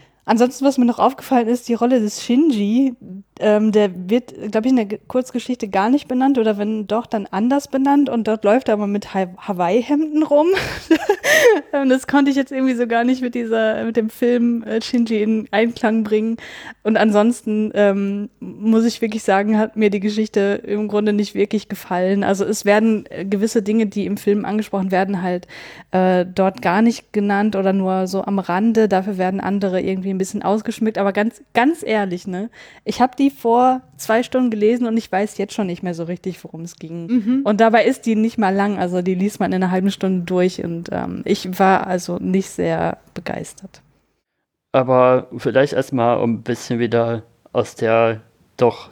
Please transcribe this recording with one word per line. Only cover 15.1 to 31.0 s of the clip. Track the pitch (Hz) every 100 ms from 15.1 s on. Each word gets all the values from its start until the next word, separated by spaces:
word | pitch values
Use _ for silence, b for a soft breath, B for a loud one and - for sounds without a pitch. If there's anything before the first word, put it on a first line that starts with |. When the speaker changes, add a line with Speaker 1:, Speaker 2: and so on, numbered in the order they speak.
| 214
Speaker 1:
in | 214 220 208
Einklang | 208 233 - 220 226
bringen. | 208 214 226 226 B B B -
Und | 214 220
ansonsten, | 214 208 226 240 220 214 214
ähm, | 202 202 196 196 202 202 -
muss | 180 - 214 226 233
ich | -
wirklich | 226 220
sagen, | - 190 208 214
hat | 214 214
mir | 208
die | 196
Geschichte | 208 208 220 208 202 202 -
im | 208 208
Grunde | 208 214
nicht | 208 208 196
wirklich | 208 214 -
gefallen. | 196 - 180 185 202
Also | 190 196 196
es | 220 202
werden, | 208 226 214 -
äh, | - 196
gewisse | 196 220 233
Dinge, | 202 220 214
die | 202 190
im | 208
Film | 208 208 190
angesprochen | 214 208 196 190
werden, | 185 196 190
halt, | 180 180 - B B B -
äh, | 185 185 180 180
dort | 190 190 -
gar | 185 190
nicht | 233 226 -
genannt | 208 202 202 214 196
oder | 190
nur | 196 185 185 185
so | 190
am | - 196
Rande. | 190 180 226 220 214
Dafür | 190 202 185
werden | 185 190
andere | 190 202 196 180
irgendwie | - 190 190
ein | 190
bisschen | 196 208
ausgeschmückt. | 175 214 233 - 220
Aber | 196